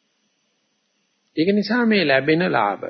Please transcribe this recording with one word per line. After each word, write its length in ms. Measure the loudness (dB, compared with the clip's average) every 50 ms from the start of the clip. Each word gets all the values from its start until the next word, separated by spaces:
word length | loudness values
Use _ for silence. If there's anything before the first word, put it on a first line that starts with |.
| _ _ _ _ _ _ _ _ _ _ _ _ _ _ _ _ _ _ _ _ _ _ _ _ _ _ _ -2
ඒක 120 | -2 0
නිසා 320 | 0 0 -2 -2 -2 -2 0
මේ 180 | 2 2 2 2
ලැබෙන 380 | 2 2 2 2 2 2 2 0 0
ලාභ, 360 | 0 0 0 0 -2 -4 -8